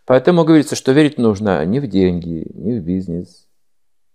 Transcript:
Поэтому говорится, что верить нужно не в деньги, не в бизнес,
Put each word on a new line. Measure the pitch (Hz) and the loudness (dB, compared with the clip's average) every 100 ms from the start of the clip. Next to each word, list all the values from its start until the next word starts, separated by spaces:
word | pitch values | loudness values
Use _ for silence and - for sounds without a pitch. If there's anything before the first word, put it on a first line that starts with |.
| - | 0
Поэтому | 127 131 175 160 | 2 4 2 4
говорится, | 160 139 - | 4 2 -4
что | - | 0
верить | 135 151 - | 2 2 2
нужно | 113 101 107 85 80 | 0 0 0 -2 0
не | 123 | -2
в | 139 | -2
деньги, | 95 92 87 85 82 - | 0 0 0 -6 -10 -10
не | - 92 120 | -10 -6 -6
в | |
бизнес, | 80 92 95 85 175 _ _ _ _ _ _ _ _ | -4 -6 -6 -8 -10 _ _ _ _ _ _ _ _